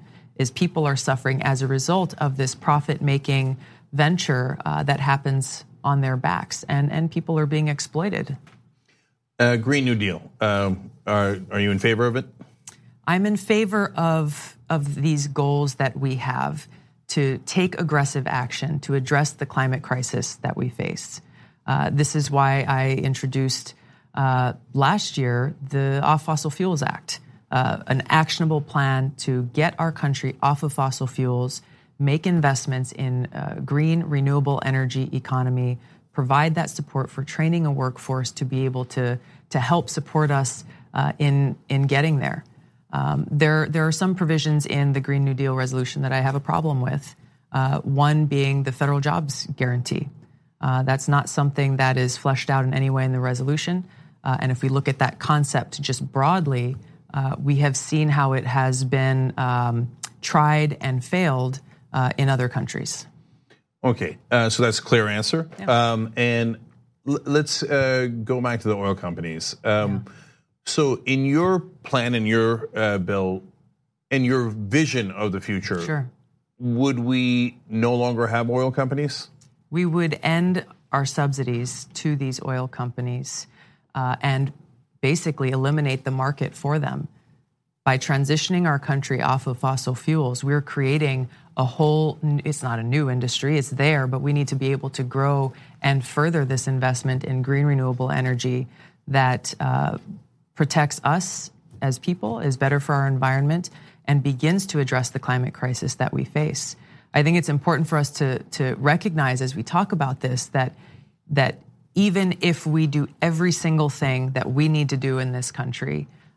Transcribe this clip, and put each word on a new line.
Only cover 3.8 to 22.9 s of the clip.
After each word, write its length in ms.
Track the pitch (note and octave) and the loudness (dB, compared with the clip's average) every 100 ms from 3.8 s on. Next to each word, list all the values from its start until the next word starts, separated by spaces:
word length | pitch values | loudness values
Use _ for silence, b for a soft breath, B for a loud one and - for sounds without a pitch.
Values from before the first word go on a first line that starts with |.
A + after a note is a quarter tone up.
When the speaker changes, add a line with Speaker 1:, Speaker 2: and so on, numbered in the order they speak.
| _ | _
Speaker 1:
venture, 680 | C#3+ D3+ F3+ - B2+ C3 C#3+ | 0 2 2 2 0 0 -2
uh, 180 | D#3 D3+ | -2 0
that 160 | C#3+ C#3 | 0 0
happens 640 | C#3 C#3 C#3 C3+ C3 - - - | 2 0 2 0 -2 -8 -16 -6
on 180 | C#3+ C#3 | 0 2
their 160 | C3+ B2+ | 2 0
backs, 480 | C3 F2 - - - | 0 -2 -4 -8 -2
and, 240 | C#3+ C#3+ | 0 2
and 180 | D#3 E3 | 0 -2
people 280 | E3 D#3+ D#3 | -2 0 0
are 80 | D3+ | 2
being 220 | D#3 D3+ | 2 0
exploited. 680 | C#3+ - D3+ G3 G#2 - C3+ - - _ _ _ _ _ _ _ - | -2 -4 -4 -2 -2 -4 -8 -12 -20 _ _ _ _ _ _ _ 2
Speaker 2:
Uh, 180 | A#2+ A#2+ | 4 4
Green 280 | A2+ C#3+ | 2 2
New 100 | B2+ | 2
Deal, 260 | A2+ G2+ D#2+ - - | 2 0 -4 -10 -2
um, 500 | G#2+ G2+ G2 F#2+ - - G#2 | 0 2 0 -2 -6 -10 -2
are, 320 | G#2 G2+ G2 F#2+ | 2 2 -2 -4
are 100 | G2+ | -2
you 100 | G#2 | 0
in 80 | F#2+ | 2
favor 280 | A#2 A2+ A#2+ | 2 2 2
of 100 | B2 | 0
it? 100 | C#3 - - B B B B B - | -6 -14 -20 B B B B B -2
Speaker 1:
I'm 180 | F3+ | 0
in 120 | G#3 G#3 | 2 0
favor 560 | - G#3+ G#3+ G#3 G3+ - | 0 2 2 0 0 0
of, 600 | E3 D#3+ D3+ D3 - - - | 2 2 0 -4 -12 -14 -4
of 280 | D#3+ C#3+ C#3 | -2 -2 0
these 320 | D#3 D3 C#3+ | 0 0 0
goals 480 | C#3+ C#3+ C#3+ C#3+ - | 0 2 2 0 -2
that 200 | C3+ - | -4 -2
we 200 | C3+ B2+ | -2 -2
have 500 | B2+ B2+ - D3+ - b b b - | -2 -2 -2 -4 -12 b b b -4
to 300 | D#3 C#3 B2+ - | 0 0 -2 -2
take 340 | F#3 F#3 - | 0 0 0
aggressive 460 | E3 D3 C#3+ C#3 C3 | 0 2 2 -2 -2
action 540 | B2+ B2 - D3 C#3+ | -2 -4 -4 -4 -4
to 140 | - | -2
address 360 | C#3 B2+ C#3+ D3 | -2 2 2 0
the 140 | - C#3 | -2 -4
climate 360 | C3+ C3 B2+ | -2 0 -2
crisis 520 | - B2+ B2 A#2+ - - | -2 -4 -2 -4 -6 -6
that 200 | - - | -6 -4
we 120 | B2+ | -4
face. 520 | - - - - - b b b b - | -4 -6 -6 -12 -16 b b b b -2
Uh, 240 | C#3 C#3+ | 0 2
this 240 | C#3+ C#3+ D3+ | 2 2 0
is 140 | C#3+ | 0
why 320 | C#3 C3+ C#3 C#3 | 2 4 2 0
I 220 | C3+ C3 | 0 2